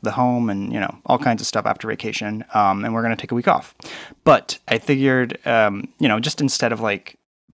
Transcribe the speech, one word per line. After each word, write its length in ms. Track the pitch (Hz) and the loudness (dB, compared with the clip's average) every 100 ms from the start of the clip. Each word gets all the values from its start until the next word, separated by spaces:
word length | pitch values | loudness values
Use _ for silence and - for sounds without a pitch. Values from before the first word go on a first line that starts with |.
the 80 | 107 | -6
home 380 | 113 123 123 113 | 0 0 0 -2
and, 220 | 101 101 | -4 -4
you 80 | 117 | -4
know, 160 | 95 - - | -6 -6 -2
all 100 | 123 | 0
kinds 240 | 131 113 | 2 -2
of 60 | - | -2
stuff 180 | 110 107 | -2 -2
after 220 | 104 110 | -4 -6
vacation. 580 | 107 110 - 104 107 - | -6 -6 -6 -6 -8 -2
Um, 320 | 107 98 98 113 | 2 2 2 -2
and 80 | |
we're 80 | 113 | -2
gonna 140 | 117 110 | -2 -4
take 160 | - | -4
a 40 | 120 | -2
week 120 | 185 | 0
off. 260 | - - - - - - - | 0 -2 -18 -18 -16 -18 0
But 360 | - 127 - - - | 4 4 2 -12 -4
I 100 | 113 | -2
figured, 600 | - 135 135 131 120 - - | 0 2 4 4 0 -4 2
um, 400 | 117 104 101 101 _ | 4 4 0 -8 _
you 80 | 135 | 0
know, 120 | 107 | 2
just 220 | 139 - | -2 -2
instead 300 | 139 - 117 | -2 0 -2
of, 100 | 113 | 0
like, 360 | 110 101 - - _ _ _ | -2 -4 -6 -20 _ _ _